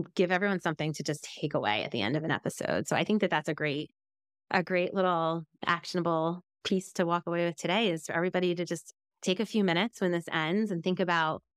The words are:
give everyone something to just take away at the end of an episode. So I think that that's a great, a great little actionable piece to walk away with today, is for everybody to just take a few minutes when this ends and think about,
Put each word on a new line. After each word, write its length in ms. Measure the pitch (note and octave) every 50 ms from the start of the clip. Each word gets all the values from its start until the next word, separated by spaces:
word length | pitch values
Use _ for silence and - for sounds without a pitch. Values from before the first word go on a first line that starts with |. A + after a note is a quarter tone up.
| - - -
give 160 | - F#3 F3
everyone 300 | F#3 F3+ G3+ G3+ G3 F3
something 320 | - F3 D#3 - D3+ D#3 D3
to 100 | - D#3
just 220 | - D3 - -
take 300 | - - - - D3 -
away 280 | C#3+ B2 G#2 G#2 G#2+ -
at 80 | -
the 100 | - A#2
end 160 | G2 G#2+ C#3+
of 60 | D#3 D#3
an 80 | D#3+
episode. 560 | C3+ - - - - - - - - F#2 -
So 80 | - D#3
I 80 | - E3
think 200 | - G#3+ G#3 G3
that 80 | F3
that's 180 | E3 D3+ D3+ -
a 60 | D3+
great, 360 | - D#3 D3+ C3+ D3 D3+ - _ _ _ _ _ _ _ _ _ _ _ _ -
a 100 | F#3+ E3+
great 320 | - F#3 F3+ F3+ - -
little 500 | G3 F#3 F3+ F3 E3 E3 D#3+ E3 E3+ D#3+ - _ _ -
actionable 760 | - F3 E3+ - - - F3+ E3 E3+ E3 D#3+ D#3+ E3 F3 F3+ - _ _ _ -
piece 300 | - G3+ F#3 F#3 - -
to 120 | - F3+
walk 200 | E3+ E3+ F3 -
away 200 | E3+ E3+ E3+ E3+
with 100 | E3+ D#3+
today, 340 | - - E3 F3+ A3 A#3 G3
is 160 | E3 D#3+ -
for 60 | - -
everybody 420 | E3 F3 F#3 - F#3 F3+ F3+ F3
to 100 | E3+ F3
just 300 | - F3 D#3+ - - - _ _ _ _ _
take 200 | - G3 F#3 F#3
a 60 | A3
few 180 | - - G#3+ G3
minutes 360 | F#3 E3 E3+ G3+ A#3+ - -
when 120 | G3+ F3+ F3
this 160 | E3+ E3 -
ends 400 | - E3 D#3 D#3 F3+ G#3 A3 G3
and 140 | F#3 E3+ E3
think 160 | F#3 F#3 -
about, 420 | F#3 F3 F3 E3 D#3+ D#3 D#3 - - _ _